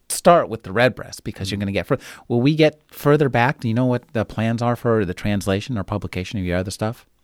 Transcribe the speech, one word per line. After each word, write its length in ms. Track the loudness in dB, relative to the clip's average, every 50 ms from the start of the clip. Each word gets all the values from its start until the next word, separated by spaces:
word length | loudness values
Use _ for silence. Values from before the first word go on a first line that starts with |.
| _ -10
start 400 | -6 2 4 6 6 6 4 0
with 160 | -6 -10 -8
The 80 | -4
Redbreast 500 | 0 2 2 2 2 -2 -12 -16 -16 -14
because 280 | -12 -12 -10 -8 -8 -6
you're 100 | -4 -4
gonna 120 | -4 -2
get 140 | -2 -2 -2
fur-, 120 | -2 -2 -4 -4 -8 -20 -14 -6
will 140 | -2 0 2
we 160 | 2 4 4
get 240 | 4 4 2 2 -2 _ _
further 400 | -10 -2 2 4 4 4 4 2
back? 320 | 2 2 2 2 0 -2
Do 80 | -2 -2
you 60 | 0
know 120 | 2 2
what 160 | 0 0 -2 -4 _ -4
the 100 | -4 -4
plans 360 | -4 -4 -4 -2 -2 -2 -2
are 120 | -2 -2 -2
for 280 | 0 0 2 2 2 2
the 100 | 0 -4
translation 640 | -4 -4 -2 -2 -2 0 0 -2 -2 -2 -4 -6 -6
or 60 | -4
publication 560 | -4 -6 -6 -6 -6 -8 -8 -8 -6 -6 -4
of 40 | -2
your 140 | -2 -2 -2
other 140 | -2 -4
stuff? 340 | -6 -6 -6 -6 -6 -8 _ _ _ _